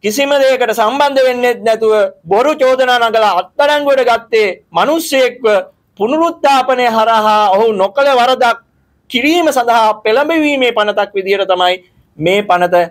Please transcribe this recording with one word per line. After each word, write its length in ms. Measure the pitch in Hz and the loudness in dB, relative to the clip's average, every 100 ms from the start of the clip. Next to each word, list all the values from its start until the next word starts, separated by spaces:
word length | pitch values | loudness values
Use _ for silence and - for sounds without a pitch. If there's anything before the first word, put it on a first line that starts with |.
කිසිම 260 | 202 220 277 | -4 -2 0
දෙයකට 420 | 285 269 254 240 | 2 2 0 -2
සම්බන්ධ 480 | 220 214 269 285 269 | 0 -2 0 0 2
වෙන්නෙත් 360 | 262 247 247 226 | 0 0 -2 -2
නැතුව, 300 | 214 220 220 214 196 - | -2 -2 0 0 -2 -6
බොරු 320 | 165 196 269 | -4 0 0
චෝදනා 440 | 302 254 262 254 247 | 0 0 0 0 0
නගලා 320 | 233 220 208 175 | 0 2 0 0
අත්අඩංගුවට 680 | - - 285 294 285 269 | -4 -2 0 0 0 0
ගත්තේ 440 | 240 233 233 226 208 175 _ | 2 0 0 0 0 -4 _
මිනිස්සෙක්ව 760 | 165 220 320 320 269 254 247 214 208 185 _ _ _ | -2 0 -2 -2 0 0 0 0 0 -2 _ _ _
පුනරුත්ථාපනය 880 | 214 311 339 330 277 269 262 254 247 | -4 0 -2 0 0 0 0 0 0
හරහා 640 | 226 220 226 214 214 208 | 0 0 2 2 2 2
ඔහු 160 | 190 226 | 2 0
නොකළ 360 | 208 190 196 277 262 | 0 -2 0 0 2
වරදක් 400 | 247 254 247 220 _ _ _ _ _ | 0 2 0 -2 _ _ _ _ _
කිරීම 360 | - 285 349 320 | -4 0 0 0
සඳහා 480 | 262 240 233 220 214 | 0 0 2 2 0
පෙළඹවීමේ 720 | 220 226 294 330 294 277 247 | -2 0 0 0 0 0 -2
පනතක් 380 | 233 208 208 202 | 0 -2 -2 -4
විදියට 340 | 196 190 196 190 | -6 -4 -4 0
තමයි 260 | 180 180 180 _ _ _ - | 0 0 -2 _ _ _ -4
මේ 240 | 160 196 | -2 -2
පනත 320 | 208 180 175 180 170 | 0 0 2 0 -2